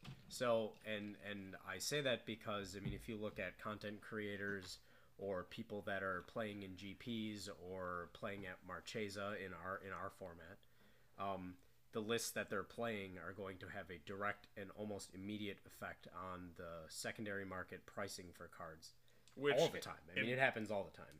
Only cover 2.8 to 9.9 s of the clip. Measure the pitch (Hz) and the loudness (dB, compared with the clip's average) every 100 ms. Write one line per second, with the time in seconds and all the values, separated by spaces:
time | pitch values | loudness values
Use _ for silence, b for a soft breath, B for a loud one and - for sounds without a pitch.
2.8 | 101 101 - 107 107 95 92 - 110 104 | -2 -2 -2 -2 0 0 -2 -2 -4 -2
3.8 | 104 104 - 110 104 101 101 98 92 - | -4 -4 -4 -2 0 2 2 0 -2 -8
4.8 | b b b - 98 92 87 - - 104 | b b b -4 0 0 0 -6 -4 -2
5.8 | 95 98 95 90 - 123 107 101 95 95 | 0 2 2 2 0 0 0 -2 -4 -6
6.8 | 101 92 123 113 110 104 95 82 90 92 | -6 -6 -2 0 0 -2 -4 -6 -6 -2
7.8 | 90 87 85 - 110 101 95 92 90 87 | 0 0 -2 -4 -4 -2 -4 -6 -6 -6
8.8 | - 117 104 98 101 104 95 85 90 98 | -2 0 0 0 0 0 -2 -4 -2 -2
9.8 | 98 | -2